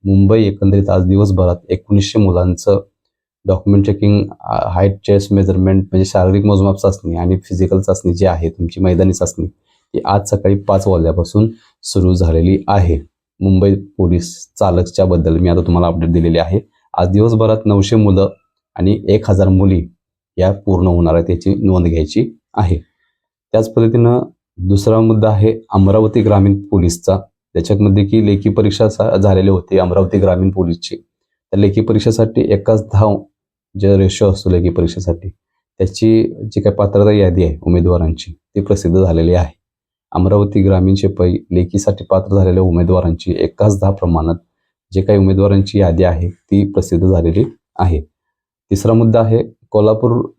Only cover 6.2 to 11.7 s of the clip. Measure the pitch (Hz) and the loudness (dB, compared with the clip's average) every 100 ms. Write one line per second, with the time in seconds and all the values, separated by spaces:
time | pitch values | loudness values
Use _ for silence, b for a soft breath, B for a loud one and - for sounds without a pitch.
6.2 | 92 98 104 98 98 95 101 95 85 85 | 2 2 2 2 0 0 -2 -4 -8 -4
7.2 | 87 92 - 87 92 95 95 92 90 87 | -2 -4 -4 -4 -2 -2 -2 -4 -2 0
8.2 | 95 82 82 - 85 92 92 87 95 87 | -2 -2 -6 -6 -8 -2 0 2 0 0
9.2 | 85 - 87 _ _ _ _ - - 101 | -4 -6 -10 _ _ _ _ -8 -2 -2
10.2 | 101 101 98 101 98 98 98 90 82 87 | -2 -2 0 -2 0 -2 0 0 0 -2
11.2 | 85 104 113 B B | -2 0 -2 B B